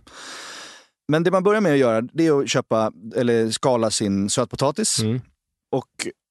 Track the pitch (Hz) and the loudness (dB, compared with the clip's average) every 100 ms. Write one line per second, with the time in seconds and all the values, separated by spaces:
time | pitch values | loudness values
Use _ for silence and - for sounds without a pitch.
0 | - - - - - - - - _ _ | -14 -20 -18 -18 -18 -18 -20 -20 _ _
1 | - 151 175 185 185 214 196 143 123 113 | -2 0 2 2 4 2 4 4 4 2
2 | 120 139 165 143 117 139 - 113 110 - | -2 0 2 2 0 -2 0 0 0 -4
3 | 110 113 120 117 113 110 143 120 110 - | -8 -2 0 2 0 0 0 2 0 0
4 | 104 98 101 - 117 - 135 151 220 - | 0 0 0 -2 -4 -2 -2 -2 -2 -2
5 | 110 123 - _ _ _ _ 131 - - | -2 -4 -8 _ _ _ _ -6 -6 -8
6 | - - _ | -10 -10 _